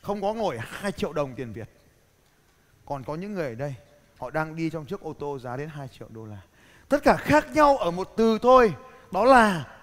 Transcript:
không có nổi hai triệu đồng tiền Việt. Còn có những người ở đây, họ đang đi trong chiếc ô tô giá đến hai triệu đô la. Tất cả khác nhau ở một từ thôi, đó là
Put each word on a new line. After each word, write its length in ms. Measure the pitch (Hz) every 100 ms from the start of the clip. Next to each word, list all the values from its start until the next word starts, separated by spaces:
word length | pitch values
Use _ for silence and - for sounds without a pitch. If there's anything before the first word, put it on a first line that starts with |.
không 200 | - 208
có 120 | 196
nổi 260 | 226 202 120 110 -
hai 100 | 202
triệu 220 | - 180
đồng 220 | 151 143 123
tiền 180 | 123
Việt. 160 | 107 104 _ _ _ _ _ _ _ _ _ _ _ -
Còn 180 | 139
có 120 | 127 156
những 180 | 196
người 140 | 202 147
ở 80 | 113
đây, 200 | 143 131 _ _ _ _
họ 100 | 127
đang 260 | 156 160 160
đi 140 | 160
trong 160 | 160 143
chiếc 160 | 196
ô 120 | 156 147
tô 200 | 147 139
giá 180 | 123 127
đến 120 | 151
hai 180 | 147 135 -
triệu 80 | 113
đô 140 | 110 110
la. 120 | 104 - _ _ _ _
Tất 140 | 285
cả 120 | 285 165
khác 300 | - 294 294
nhau 240 | 269 294 277
ở 140 | 175
một 220 | 175 185 -
từ 220 | 226 220
thôi, 320 | 240 262 226 139 - - -
đó 140 | 185 240
là 380 | 254 214 175 - -